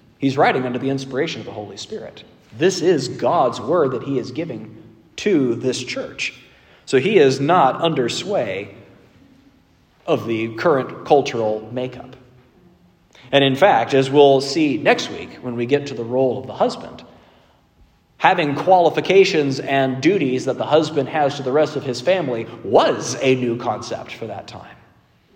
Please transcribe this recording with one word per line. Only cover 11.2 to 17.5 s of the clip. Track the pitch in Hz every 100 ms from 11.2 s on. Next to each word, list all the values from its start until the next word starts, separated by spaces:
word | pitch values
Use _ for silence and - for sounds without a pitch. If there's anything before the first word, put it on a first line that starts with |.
| - 120 110 107 107
makeup. | 123 127 127 - - - - _ _ _ _ _ _ _ _ -
And | 139
in | 139 131
fact, | 196 123 117
as | 135 135
we'll | 147 143 135
see | - 170 151 123
next | 196 240 -
week | - 92 -
when | 127 120
we | 120
get | 139 139
to |
the | 131
role | 117 127 131 104
of | 127
the |
husband, | 151 240 - - - - - _ _ _